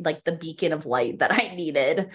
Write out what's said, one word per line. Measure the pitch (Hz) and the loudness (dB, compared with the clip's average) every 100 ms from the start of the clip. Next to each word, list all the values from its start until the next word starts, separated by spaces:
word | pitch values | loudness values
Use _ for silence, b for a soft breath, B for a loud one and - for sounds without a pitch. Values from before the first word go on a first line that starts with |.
like, | 165 151 | -2 -2
the | - | -4
beacon | 165 165 160 170 | -4 -6 -2 0
of | 156 131 | 0 0
light | 127 120 - | 0 0 2
that | 147 | 2
I | 214 220 | 2 0
needed. | 180 165 143 135 165 190 | -4 -2 2 2 2 -2